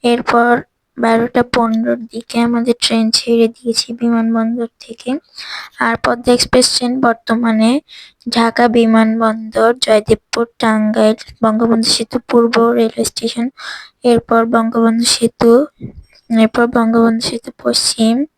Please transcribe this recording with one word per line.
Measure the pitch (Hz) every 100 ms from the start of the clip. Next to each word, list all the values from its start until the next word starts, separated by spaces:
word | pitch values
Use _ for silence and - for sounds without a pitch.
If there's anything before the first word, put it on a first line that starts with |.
এরপর | 240 240 - 233 240 240 - _ _ -
বারোটা | 233 226 233 247 247
পনেরোর | 254 226 220 240 240 226
দিকে | 226 - 233
আমাদের | 233 240 240 226
ট্রেন | - 226 220
ছেড়ে | - - 233 226
দিয়েছে | 233 247 226 -
বিমানবন্দর | 233 233 233 226 226 226 240 233 _
থেকে। | - 220 - 277 _ - - - - -
আর | 240 233
পদ্মা | - 240 247
এক্সপ্রেস | 240 - 254 247
ট্রেন | - 247 254
বর্তমানে | 247 226 - 233 233 220 220 269 _ - - _ -
ঢাকা | 233 233 226 240
বিমানবন্দর, | 233 226 220 220 226 226 220 220 220 226 247
জয়দেবপুর, | - 220 220 220 _ - 233 _
টাঙ্গাইল, | 226 220 214 226 214 220 - -
বঙ্গবন্ধু | 220 220 233 226 226
সেতু | - 226 247 -
পূর্ব | 240 233 233 233
রেলওয়ে | 240 226 233
স্টেশন, | 226 - 226 240 240 - - - - _
এরপর | 247 233 - 233 226
বঙ্গবন্ধু | 233 226 233 226 226 233
সেতু, | - 233 _ 233 240 294 _ - - - _ _
এরপর | 226 220 - 233
বঙ্গবন্ধু | 254 226 233 226 226 -
সেতু | 233 - -
পশ্চিম | 247 240 - - 226 233 302